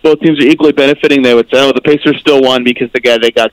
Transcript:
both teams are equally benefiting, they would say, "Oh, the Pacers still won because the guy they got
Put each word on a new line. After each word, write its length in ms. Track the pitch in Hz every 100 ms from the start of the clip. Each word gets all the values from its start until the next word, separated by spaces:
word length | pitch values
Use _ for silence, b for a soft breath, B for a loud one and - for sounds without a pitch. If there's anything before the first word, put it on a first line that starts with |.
both 180 | 156 151
teams 180 | 160 151
are 100 | 135
equally 240 | 156 151
benefiting, 500 | 143 139 143 156 143
they 120 | 127
would 140 | 120 113
say, 100 | 127
"Oh, 120 | 139
the 80 | 127
Pacers 360 | 151 147 156 123
still 200 | 156 143
won 220 | 131 127
because 260 | 123 120 120
the 80 | 139
guy 180 | 120 117
they 120 | 117
got 220 | 117 113